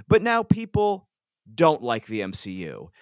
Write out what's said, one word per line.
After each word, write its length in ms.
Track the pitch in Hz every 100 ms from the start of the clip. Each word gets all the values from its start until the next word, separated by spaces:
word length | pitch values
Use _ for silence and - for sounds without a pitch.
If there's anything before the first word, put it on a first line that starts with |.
| -
But 140 | 220
now 220 | 233 233
people 640 | 226 220 220 208 208 196 _ _ _ _ _
don't 280 | 110 165 151
like 240 | 120 113 -
the 160 | 110
M 100 | 95
C 180 | 95 98
U. 400 | 92 82 55 - _